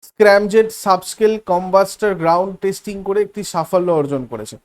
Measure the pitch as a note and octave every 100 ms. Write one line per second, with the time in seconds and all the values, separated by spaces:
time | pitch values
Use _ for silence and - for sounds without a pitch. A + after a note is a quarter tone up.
0 | - _ G#3 G3+ G#3 A3 A3 - G#3 F#3
1 | - - G#3+ G#3+ - F3+ F#3 F#3+ G3 -
2 | G#3+ F#3 E3 E3+ F#3+ F#3+ G3 G3 - G3
3 | F#3+ G3 G3+ - G3 F3 D#3+ F#3+ F3+ E3
4 | C#3+ C#3 B2 A#2 G#2+ A2